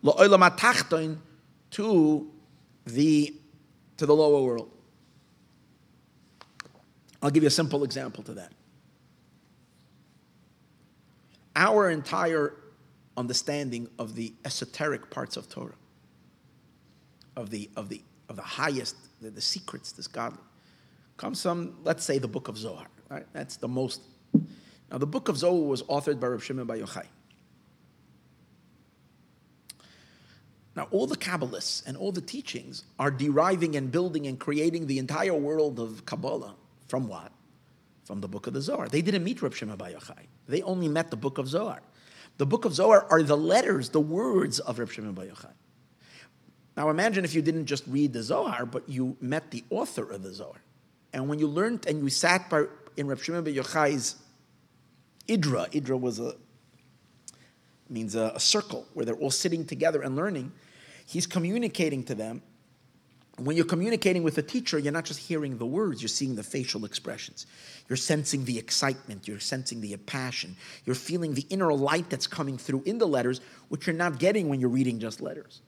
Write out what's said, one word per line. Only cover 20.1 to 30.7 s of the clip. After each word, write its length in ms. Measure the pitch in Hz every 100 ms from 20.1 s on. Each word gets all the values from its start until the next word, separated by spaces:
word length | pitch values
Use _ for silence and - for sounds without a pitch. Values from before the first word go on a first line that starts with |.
| - 117 - - _ _ _ _ - _ -
comes 260 | - 269
from, 340 | 185 175 170 -
let's 220 | - 160
say, 140 | - 139
the 100 | 123
book 180 | 117 -
of 100 | 107
Zohar, 300 | 110 92 - - -
right? 180 | 147 -
That's 240 | 147 143 -
the 100 | -
most 360 | 127 131 - - _ _ - - - - - -
now, 80 | 131
the 80 | 143
book 220 | - -
of 80 | 143
Zohar 320 | 170 180 151
was 140 | 131
authored 340 | - 143 143 139
by 80 | 123
Rav 160 | 123
Shimon 240 | - 131 117
Bar 120 | 113
Yochai. 280 | 107 - - _ _ _ _ _ _ _ _ _ _ _ _ _ _ _ _ _ _ _ _ _ _ _ _ _ _ - - - - _ - - _ _ _